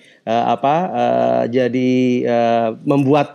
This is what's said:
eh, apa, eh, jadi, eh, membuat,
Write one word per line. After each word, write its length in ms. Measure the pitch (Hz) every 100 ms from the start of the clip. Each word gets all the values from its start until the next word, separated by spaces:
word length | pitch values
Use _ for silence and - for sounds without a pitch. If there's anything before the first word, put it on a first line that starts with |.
| - _
eh, 220 | - 117 120
apa, 200 | 117 139 160 185
eh, 560 | 120 120 123 120 123 120
jadi, 400 | 123 123 127 127 127 127 123
eh, 460 | 127 120 117 117 113 113 -
membuat, 480 | 139 135 147 143